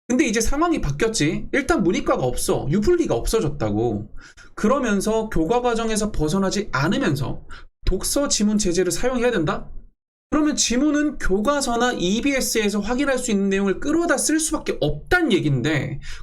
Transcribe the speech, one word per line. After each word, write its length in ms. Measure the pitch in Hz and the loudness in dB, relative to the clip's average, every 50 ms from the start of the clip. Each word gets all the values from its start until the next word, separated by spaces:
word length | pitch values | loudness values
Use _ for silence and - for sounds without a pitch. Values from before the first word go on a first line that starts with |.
| _ - | _ -2
근데 180 | 240 254 311 | 2 2 2
이제 140 | 247 208 233 | 2 2 2
상황이 400 | 208 - 277 285 339 349 311 233 | 2 2 2 2 2 2 0 0
바뀌었지. 680 | - 143 139 - 233 220 - - 147 151 196 208 - - | 0 -4 0 0 0 0 0 0 0 0 0 -2 -4 -2
일단 300 | - 269 269 - 349 277 | -2 -2 0 2 0 2
문이과가 400 | 185 170 190 294 - - 262 - | 2 0 0 0 0 0 0 0
없어. 440 | 127 127 117 - - - 165 113 117 131 | 0 -2 -2 -2 -2 0 -2 -2 0 0
유불리가 440 | 156 208 208 349 359 339 294 - 131 | 0 2 4 4 4 2 2 0 0
없어졌다고. 1000 | 117 - - - 220 170 - - - 117 104 104 107 117 120 107 101 104 - - - - - - - - - - | 0 0 0 0 0 0 -2 -2 -2 -2 -2 0 0 0 0 -2 -4 -6 -8 -12 -12 -12 -14 -20 -20 -20 -18 -8
그러면서 760 | - - 220 262 285 254 220 202 196 175 214 220 226 214 220 | 0 2 2 2 2 2 0 0 0 0 0 0 0 -2 0
교과 320 | - 170 160 165 233 247 | 0 0 2 2 2 2
과정에서 500 | 247 247 233 214 226 220 220 208 214 208 | 2 2 0 0 0 0 0 0 -2 -2
벗어나지 560 | - - 151 156 160 196 190 185 - 202 - - | 0 0 0 0 0 0 0 0 0 -2 -4 -2
않으면서 760 | - 131 143 175 - - 262 185 139 - 120 - - - - - - - - - _ _ - | -2 0 0 0 0 0 0 0 0 0 -2 -4 -6 -8 -10 -14 -16 -16 -18 -20 _ _ 0
독서 420 | - 180 196 - - - 285 285 - | 2 2 2 0 -2 0 0 0 0
지문 300 | - - 208 208 214 208 | 0 2 2 2 2 2
제재를 340 | - 180 160 185 180 180 | 2 2 2 2 0 0
사용해야 380 | 170 - - 254 254 240 233 247 | 0 0 0 0 0 2 0 0
된다? 400 | 226 180 156 - - - - - - - - - _ _ _ _ _ _ _ _ | 2 2 0 0 -2 -4 -6 -8 -10 -12 -12 -14 _ _ _ _ _ _ _ _
그러면 240 | - 302 302 302 254 | 0 2 2 2 2
지문은 600 | 208 - - 233 247 294 302 285 294 302 302 277 | 0 0 0 2 2 2 2 2 2 0 0 -2
교과서나 760 | - - - 185 208 208 277 285 285 262 247 233 233 240 247 | -2 0 0 2 2 2 0 0 0 0 -2 0 0 0 0
이비에스에서 880 | 240 - 170 180 202 240 233 285 277 262 - - - 226 214 202 208 208 | 0 0 0 0 0 0 0 0 0 0 -2 0 0 0 0 0 0 -2
확인할 360 | 196 - 247 247 285 277 262 | -2 -2 -2 0 0 0 0
수 140 | 254 - - | -2 0 0
있는 180 | 208 196 196 196 | 0 0 2 2
내용을 320 | 196 196 202 196 185 - | 2 2 2 0 0 0
끌어다 380 | - 285 311 330 339 339 370 - | 0 0 2 2 2 2 0 0
쓸 200 | - - 302 320 | 2 0 0 0
수밖에 380 | 311 - 311 - - - - - | 0 -2 -4 -4 -4 -6 -4 -2
없단 500 | - 151 143 - - - 180 180 330 269 | -2 -2 -2 -4 -2 0 2 2 4 2
얘긴데, 680 | 202 156 139 156 135 123 113 151 156 131 - - - - - - - - | 2 2 2 0 0 0 0 0 -2 -2 -2 -4 -8 -8 -10 -10 -12 -8